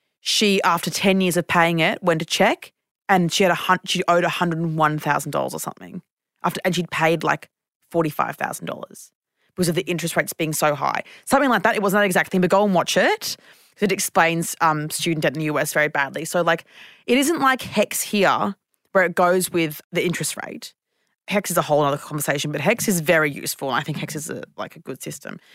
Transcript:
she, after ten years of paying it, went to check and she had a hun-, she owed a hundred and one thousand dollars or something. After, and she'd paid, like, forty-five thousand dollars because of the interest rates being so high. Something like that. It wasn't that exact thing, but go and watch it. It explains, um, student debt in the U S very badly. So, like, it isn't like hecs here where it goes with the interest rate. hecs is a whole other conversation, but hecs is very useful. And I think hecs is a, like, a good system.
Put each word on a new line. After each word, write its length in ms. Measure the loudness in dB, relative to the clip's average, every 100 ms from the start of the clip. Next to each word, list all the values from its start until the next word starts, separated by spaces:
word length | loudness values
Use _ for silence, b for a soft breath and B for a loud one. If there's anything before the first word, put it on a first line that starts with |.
| _ _
she, 440 | -4 2 4 4
after 260 | 2 0 -2
ten 320 | 0 2 4
years 160 | 2 0
of 100 | 0
paying 300 | 2 4 4
it, 240 | 0 0
went 200 | 0 0
to 40 | 0
check 480 | 2 2 2 -6 _ _ _ 2
and 240 | 2 4
she 120 | 2
had 80 | 2
a 40 | 2
hun-, 260 | 0 0 0
she 160 | -2 2
owed 160 | 2
a 60 | 2
hundred 280 | 0 -2 -2
and 200 | -2 2
one 200 | 2 0
thousand 320 | 0 -2 -2
dollars 240 | -4 -4
or 60 | -6
something. 420 | -10 -12 -14 -16 -16 _ _ _ -6
After, 140 | -2 -2
and 100 | -2
she'd 160 | -4
paid, 320 | 0 2 2
like, 260 | 0 -2 -6 _ _ _ _
forty-five 460 | -2 -2 -2 -6 -4
thousand 300 | -8 -8 -10
dollars 480 | -10 -12 -18 -20 _ _ _ _ -4
because 140 | -2
of 60 | -2
the 80 |
interest 340 | -2 -4 -4 -4
rates 160 | -4
being 180 | -4 -4
so 240 | 0 0 0
high. 280 | -2 -4 -6 B
Something 260 | B 2 4
like 140 | 2
that. 100 | 2 2
It 60 |
wasn't 200 | 2 2
that 40 | 2
exact 260 | 2 0
thing, 100 | 2
but 80 | 2
go 160 | 4 4
and 80 |
watch 240 | 2 2 2
it. 400 | 2 2 -4 -12 b b b b
It 140 | -2
explains, 600 | 0 0 2 4 2 -4 0
um, 300 | 0 0 -2
student 320 | -4 -4 0
debt 120 | 0 0
in 40 |
the 60 | -2
U 120 | -2
S 140 | -2
very 160 | 0 0
badly. 380 | 0 -4 -4 -4
So, 160 | -2
like, 240 | 0 0 -2 B B B B
it 100 | 2
isn't 220 | 2 2
like 220 | 2 0
hecs 400 | -2 -2 -2 -2
here 540 | -4 2 2 2 0 -6 _ _ _
where 140 | 2 2
it 100 | 4
goes 360 | 2 4 0
with 280 | 0 -2 -4 -8
the 100 | -4 -2
interest 300 | -2 -6 -8
rate. 300 | -10 -12 -16 _ _ _ _ _ -6
hecs 200 | -4 -2
is 60 | -2
a 40 |
whole 200 | 2 2
other 160 | 2 -2
conversation, 540 | -6 -6 -2 -2 -2
but 100 | -2
hecs 260 | 0 0 0
is 120 | 0
very 320 | 4 2 2
useful. 380 | -2 -8 -6 -4
And 80 | -2
I 40 |
think 140 | -2 -6
hecs 180 | -6 -8
is 140 | -8
a, 140 | -10 -12 -12
like, 180 | -12 -12
a 40 |
good 220 | -14 -12
system. 380 | -12 -12 -14 -16 B